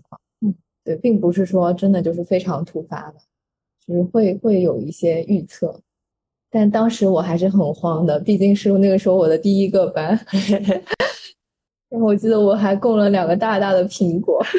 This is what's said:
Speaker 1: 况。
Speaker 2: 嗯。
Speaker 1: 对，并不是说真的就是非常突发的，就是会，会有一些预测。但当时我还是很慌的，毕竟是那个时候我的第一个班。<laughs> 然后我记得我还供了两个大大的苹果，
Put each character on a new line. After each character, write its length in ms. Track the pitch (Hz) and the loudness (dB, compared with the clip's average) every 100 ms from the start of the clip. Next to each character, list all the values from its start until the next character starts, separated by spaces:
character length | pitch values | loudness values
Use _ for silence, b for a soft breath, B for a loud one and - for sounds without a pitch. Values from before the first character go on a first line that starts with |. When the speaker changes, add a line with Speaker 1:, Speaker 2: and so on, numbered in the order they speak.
Speaker 1:
况。 180 | _ - _ - | _ -20 _ -6
Speaker 2:
嗯。 140 | 208 180 _ _ | -6 -6 _ _
Speaker 1:
对， 120 | - 233 | -8 -4
并 240 | 240 208 | 0 2
不 120 | 175 | 0
是 140 | 180 185 | 0 0
说 260 | 185 175 | 0 0
真 180 | 180 196 | 0 0
的 100 | 185 | 0
就 100 | 165 | 0
是 120 | 170 | -4
非 160 | 175 185 | -2 -2
常 260 | 185 147 170 | -2 -6 -6
突 160 | 156 | -10
发 280 | 165 151 151 | -10 -14 -14
的， 40 | 151 _ _ _ _ _ _ - | -20 _ _ _ _ _ _ -6
就 80 | |
是 80 | 175 | -2
会， 320 | 180 233 202 196 | 0 2 0 0
会 240 | 226 196 | 0 2
有 180 | 170 127 | 0 -2
一 100 | 143 | -6
些 320 | - 170 160 165 | -4 -2 -2 -2
预 180 | 196 | -2
测。 360 | 160 - 170 - _ _ _ _ _ _ _ | -4 -8 -8 -8 _ _ _ _ _ _ _
但 220 | 226 208 | 0 2
当 180 | 220 226 | 2 0
时 180 | 226 196 | 0 0
我 140 | 170 | 0
还 160 | 175 170 | 0 0
是 100 | 190 | 2
很 240 | 196 147 | 2 0
慌 300 | - 170 160 165 | -2 -4 0 0
的， 140 | 147 | 0
毕 160 | 196 196 | 0 2
竟 200 | 196 202 | 2 2
是 160 | 208 | 2
那 180 | 196 196 | 2 2
个 80 | 190 | 2
时 100 | 190 | 2
候 80 | 185 | 2
我 120 | 160 | 2
的 100 | 160 | 2
第 220 | 202 196 | 0 0
一 100 | 196 | 2
个 160 | 190 175 | 0 0
班。 300 | 156 156 226 - | -4 -2 -2 -2
<laughs> 1600 | 196 196 196 196 185 - - 571 - - _ _ _ _ _ - | -4 0 -2 0 -4 -4 -6 -6 -6 -20 _ _ _ _ _ -10
然 120 | 233 | -2
后 60 | 220 | 0
我 80 | 208 | 2
记 120 | 220 | 2
得 120 | 214 | 2
我 160 | 202 196 | 2 2
还 200 | 208 196 | 0 0
供 220 | 240 214 | 0 2
了 140 | 202 | 2
两 160 | 196 165 | 2 0
个 80 | 180 | 0
大 240 | 220 202 | 0 -2
大 140 | 196 | 0
的 140 | 185 190 | 0 0
苹 320 | - 180 170 | -2 -2 0
果， 240 | - - - | 0 -2 0